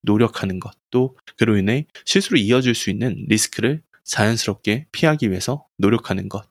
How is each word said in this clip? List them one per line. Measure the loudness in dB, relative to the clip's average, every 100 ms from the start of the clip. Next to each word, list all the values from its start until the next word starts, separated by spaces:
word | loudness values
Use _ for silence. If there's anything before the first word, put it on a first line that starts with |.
노력하는 | 2 2 2 0 -6 -6
것, | -10 -18 _
또 | -2 -2 _ -20 -2
그로 | 2 4
인해 | 2 0 -4 -12
실수로 | 0 0 2 0
이어질 | 4 2 2
수 | 0 -2
있는 | -2 -4 -4 -2
리스크를 | 0 0 -2 -2 -2 _ _
자연스럽게 | -8 0 0 0 -4 -4 -2 -4 -4
피하기 | 0 0 2 0
위해서 | -2 -4 -6 _ 0
노력하는 | 2 2 0 -6 -4
것. | -10 -14